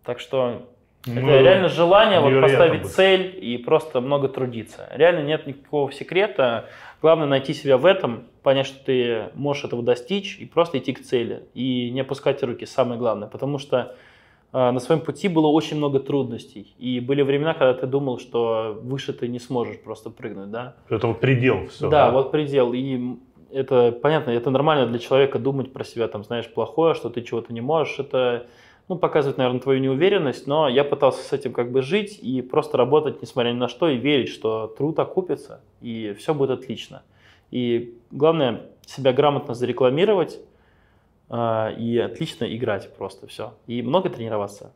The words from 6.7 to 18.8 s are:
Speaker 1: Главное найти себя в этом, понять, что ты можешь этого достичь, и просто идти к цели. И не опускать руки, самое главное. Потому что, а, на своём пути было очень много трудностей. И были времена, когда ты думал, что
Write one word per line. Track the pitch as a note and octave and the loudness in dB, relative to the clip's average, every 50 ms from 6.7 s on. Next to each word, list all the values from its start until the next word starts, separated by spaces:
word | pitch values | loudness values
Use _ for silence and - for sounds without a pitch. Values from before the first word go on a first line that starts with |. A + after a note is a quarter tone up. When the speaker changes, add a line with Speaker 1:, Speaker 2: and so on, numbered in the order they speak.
| - - - - - _ | -18 -20 -20 -20 -14 _
Speaker 1:
Главное | - D#3 E3 D#3+ D#3 | 4 4 4 4 4
найти | C#3+ C#3 C3+ C3+ - D3+ | 2 0 0 0 -2 -8
себя | - - C#3 C3+ | -6 2 4 4
в | B2+ C3 | 6 6
этом, | F3+ G3 F#3+ - C3 A#2 G#2+ - - _ _ _ | 4 4 4 0 -4 -4 -6 -12 -18 _ _ _
понять, | C#3+ C3+ C3+ C3+ | 2 2 2 0
что | C3+ - - - | -4 -6 -12 -4
ты | - C3+ B2+ A#2+ A#2+ A#2 A2 G#2 - - | -2 0 0 2 0 -2 -4 -6 -8 -10
можешь | - C3+ C#3+ C#3+ C#3+ - | -6 -4 -4 -4 -4 -6
этого | D3+ - A#2+ A#2+ | -6 -6 -4 0
достичь, | - - - - - G3 G3+ G3 - - - | 0 0 0 0 -4 -4 -4 -4 -8 -14 -14
и | - | -18
просто | B2 _ E3 E3+ E3 - | -4 _ 0 0 0 0
идти | - - - B2 | -6 -4 -4 -8
к | - - | -8 -6
цели. | - - B2 A#2 G#2 G#2 A2+ - - _ | -2 -2 -2 -2 -2 -8 -10 -14 -16 _
И | - B2 C3 B2+ B2 B2 A#2+ | -6 -4 -2 -2 -2 -4 -4
не | A#2+ C3+ | -4 -6
опускать | C3 C3+ C#3 C3 - C#3+ C3+ - - | -6 -6 -8 -2 -2 -2 -2 0 -4
руки, | A#2+ A#2 A#2 A2+ | -6 -6 -8 -10
самое | - - - B2+ A#2+ A#2+ A#2 | -8 -2 -2 0 0 -2 -2
главное. | B2 A#2 G#2+ G#2 G2+ | -2 -2 -2 -2 -6
Потому | - - - C#3 C3+ D3 C3+ | -12 -10 -8 -6 -6 -6 -6
что, | C#3+ - - B2+ A#2 G2+ - - - - _ _ _ _ _ _ _ _ - | -4 -2 -2 -2 -2 -2 -12 -20 -20 -20 _ _ _ _ _ _ _ _ -2
а, | C3 B2+ B2 | 0 2 2
на | B2 B2+ | 2 0
своём | B2 - E3 D#3 | 0 0 0 0
пути | - - C#3 - - G3+ | 0 -6 -8 -4 -4 0
было | E3+ D#3+ D#3 | 2 4 4
очень | D3+ D3 D#3+ D#3 - D#3 | 4 4 2 2 0 -4
много | D3+ D3 C#3+ C#3 C3+ | -2 -2 0 0 -2
трудностей. | - - C#3+ C#3 B2+ A#2 A#2 A2+ - - _ G#2 G2 _ _ | -2 0 -2 -2 -2 -4 -6 -12 -14 -16 _ -20 -20 _ _
И | _ - B2+ B2+ B2 | _ -6 -4 -4 -4
были | A#2+ A#2+ C#3 C#3 C#3+ | -2 -2 0 0 2
времена, | C3 C#3 C#3+ D3 D#3+ D#3+ | 2 2 0 0 -2 0
когда | D#3+ C#3+ B2+ B2 | 2 2 2 2
ты | B2+ - | 2 -2
думал, | C3 B2+ C#3 C#3+ C3+ B2 A#2 | -2 -2 -2 -2 -2 -6 -6
что | - - - A#2 A#2 A2+ A2+ A2 A2 A2 G#2 G#2+ | -10 -6 -4 -2 0 0 -2 -2 -4 -6 -8 -10